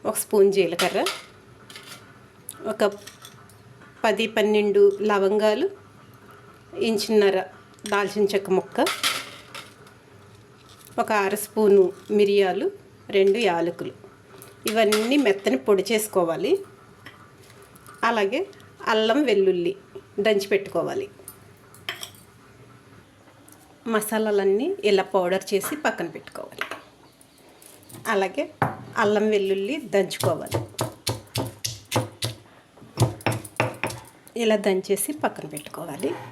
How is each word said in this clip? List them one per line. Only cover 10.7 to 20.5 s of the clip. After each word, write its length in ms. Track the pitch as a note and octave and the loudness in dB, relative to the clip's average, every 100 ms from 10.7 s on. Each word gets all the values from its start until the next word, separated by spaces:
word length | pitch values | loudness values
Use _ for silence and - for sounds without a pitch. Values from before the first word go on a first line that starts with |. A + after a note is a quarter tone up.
| - - - | -20 -10 -6
ఒక 80 | A#3 G#3+ | 0 0
అర 80 | F#3+ G#3 | 0 -2
స్పూను 400 | - - G#3+ G3+ F3+ - - G#3 | -4 2 6 8 6 0 -2 2
మిరియాలు, 480 | G3+ G3+ F#3+ F3+ F4 - - - - G#3 | 4 4 2 0 -4 -6 -20 -20 -2 2
రెండు 220 | G3 G#3 G#3+ | 4 4 2
యాలకులు, 440 | E3+ E3+ E3+ - - - - - - - - A3 | 0 -2 -4 -12 -12 -20 -20 -20 -20 -20 -10 -2
ఇవన్నీ 460 | G#3+ G#3 G#3+ A3+ C#4+ A#3+ | 2 2 2 2 2 2
మెత్తని 320 | G3 - C4 - | 2 0 0 2
పొడి 180 | G3 F#3 | 2 2
చేసుకోవాలి. 640 | G#3+ G#3+ F#3 E3 D#3 G3+ G4 - - - - - - - - - - - - - - A3+ | -2 0 0 0 0 0 0 -2 -20 -20 -20 -20 -20 -20 -20 -20 -20 -20 -20 -20 -4 -2
అలాగే 300 | A#3 G3 C4+ G4 - - - - | 0 0 -2 -6 -12 -20 -8 0
అల్లం 280 | A3 A3 B3+ C#4 | 2 2 2 4
వెల్లుల్లి 440 | G3 F#3+ F3+ F3 - - - - - G#3 | 4 4 2 -2 -6 -14 -20 -10 -2 0
దంచి 220 | G3+ G3 | 0 0